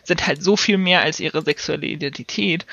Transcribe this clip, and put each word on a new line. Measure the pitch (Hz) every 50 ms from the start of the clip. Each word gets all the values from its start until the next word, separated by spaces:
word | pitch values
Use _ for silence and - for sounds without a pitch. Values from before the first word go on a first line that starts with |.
| -
sind | - - - -
halt | - 147 147
so | 180 180 208
viel | 202 - - 202
mehr | 190 185 180 180 175
als | 110 151 156 -
ihre | 180 160 - 160
sexuelle | 156 151 147 - - - 156 156 143
Identität. | - - 151 - 143 151 - 120 - - - 302 - 160 175 - -